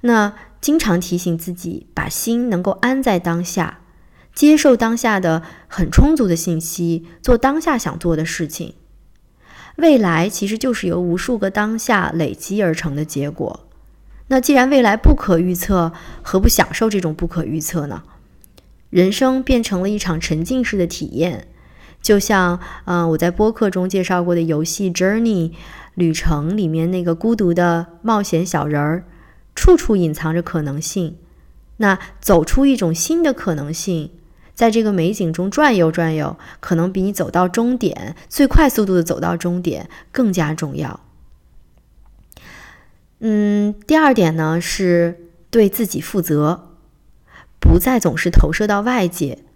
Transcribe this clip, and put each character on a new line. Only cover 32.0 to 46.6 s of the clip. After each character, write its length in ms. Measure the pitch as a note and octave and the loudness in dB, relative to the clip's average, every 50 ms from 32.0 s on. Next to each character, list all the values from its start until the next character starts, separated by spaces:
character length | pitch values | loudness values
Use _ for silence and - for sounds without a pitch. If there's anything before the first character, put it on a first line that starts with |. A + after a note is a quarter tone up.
| - - - - | -4 -16 -20 -12
走 240 | - - G3+ E3+ D#3 | 0 4 4 4 4
出 220 | - - C4 C#4 | 4 2 4 4
一 100 | C#4 C4+ | 4 2
种 180 | A#3 G3+ E3 E3 | 2 0 -2 -2
新 280 | E3 - - D#4+ E4+ E4+ | -2 -2 -2 0 2 2
的 100 | D4 B3+ | 0 0
可 220 | - - G3 E3 | -2 -4 -4 -4
能 180 | D3 C#3 D3 D#3+ | -4 -4 -8 -8
性， 380 | - - - F3+ D#3+ D3+ - - - - - _ _ - - - | -8 -6 -4 -4 -4 -6 -8 -14 -20 -20 -20 _ _ -20 -20 -2
在 160 | - A#3+ A#3 | 2 2 2
这 120 | G#3+ A3+ A3 | 4 2 0
个 100 | G#3+ G3+ | 2 0
美 180 | F3+ D#3+ F3 G#3+ | 0 0 0 0
景 180 | - G3 E3 D#3+ | -2 -2 -4 -2
中 180 | - F3+ G3 | -2 -4 -4
转 240 | G3+ - D4+ D4 A#3+ | 0 2 2 4 4
悠 160 | F#3+ E3+ D#3+ | 4 4 2
转 240 | D#3+ - E3 D#3+ D#3 | 2 0 -2 0 -2
悠， 220 | D#3 D3 - - - - - - - | -2 -4 -6 -8 -10 -16 -20 -20 -18
可 140 | - - F3+ | -6 -2 -2
能 180 | E3 E3+ F#3 F#3 | 0 0 -2 -2
比 80 | G3 | -2
你 100 | F#3 G3 | -4 -4
走 200 | G3+ - F3+ - | -2 -4 -6 -2
到 180 | - E3+ F3+ F3+ | 0 0 0 2
终 300 | F3+ A#3 A#3 A#3+ B3+ A#3+ | 0 0 0 0 -2 0
点， 360 | - F3 - - - G#2+ D#3+ - - - | -2 -4 -4 -4 -12 -14 -14 -16 -18 -14
最 180 | - - C#4+ | 0 2 2
快 220 | F3+ - D#4+ D#4+ C4+ | 6 6 6 6 6
速 160 | - - G#3 | 4 2 0
度 100 | F#3 F#3 | 2 2
的 80 | F3+ E3 | 0 2
走 160 | E3+ - - | 0 -2 -2
到 160 | - E3+ F3 | -2 -2 -2
终 280 | E3+ - F3 F3 F3+ F3 | -2 -2 -4 -4 -2 -4
点 260 | E3+ - D2 - - - - - _ _ | -4 -6 -6 -10 -14 -18 -20 -20 _ _
更 180 | - B3+ G#3+ | -2 0 0
加 220 | F#3 F3+ D#3+ D3 D#3 | 2 0 0 -2 -2
重 240 | D3+ - D3 C3+ | -4 -6 -8 -6
要。 240 | C#3+ D3+ - - - _ _ _ _ - - - _ _ _ _ - - _ _ _ _ _ _ _ - - _ _ _ _ - - - - - - - - - - _ _ _ _ _ _ _ _ | -8 -8 -8 -10 -14 _ _ _ _ -20 -20 -20 _ _ _ _ -20 -20 _ _ _ _ _ _ _ -20 -20 _ _ _ _ -20 -20 -20 -20 -20 -20 -20 -20 -20 -20 _ _ _ _ _ _ _ _
嗯， 540 | A3+ A3 G#3+ G#3 G#3 G#3 G#3 G#3 G#3 G#3 G#3 G#3 - | -4 -2 0 2 2 2 2 2 0 0 -2 -6 -2
第 100 | - D4+ | 0 2
二 160 | D#4 D#4 C#4+ C4 | 4 4 4 4
点 240 | - F3+ D#3+ D#3+ | 4 4 2 2
呢， 240 | D#3+ D#3 D#3 D#3+ E3+ | 0 0 0 0 -2
是 680 | F3 - - - G3 F3+ F3 E3+ E3+ E3+ F3 - - - _ _ - _ | -2 -4 -4 -2 0 2 4 4 2 0 -2 -6 -16 -20 _ _ -20 _
对 200 | - A#3 G#3+ G3 | 2 4 4 4
自 160 | G3+ - A#3 | 2 -2 -4
己 140 | F#3 - - | -4 -4 -8
负 200 | D#3+ - - G3+ | -8 -4 -4 -4
责， 480 | E3 - D#3 D3 D3 D3+ F3 F3 | -2 0 0 2 2 0 0 -2